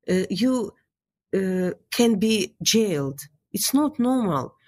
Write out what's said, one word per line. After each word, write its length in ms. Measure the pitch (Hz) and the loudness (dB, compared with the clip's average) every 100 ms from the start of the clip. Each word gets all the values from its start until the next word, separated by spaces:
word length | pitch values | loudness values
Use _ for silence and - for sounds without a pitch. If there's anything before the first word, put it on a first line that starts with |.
| - | -2
uh, 140 | 185 185 | -2 0
you, 440 | 180 247 254 214 - _ _ _ _ _ 190 | 0 0 0 -2 -10 _ _ _ _ _ -2
uh, 360 | 190 185 180 - _ | 0 0 -2 -4 _
can 280 | - 233 208 | 0 2 4
be 360 | 220 214 - - | 2 0 -2 -4
jailed. 600 | 170 220 214 156 139 135 - _ _ | 0 2 2 0 -4 -8 -16 _ _
It's 220 | - - | -6 0
not 260 | 269 302 302 | 0 0 0
normal. 560 | 240 262 214 143 120 - | 0 2 0 -2 -4 -12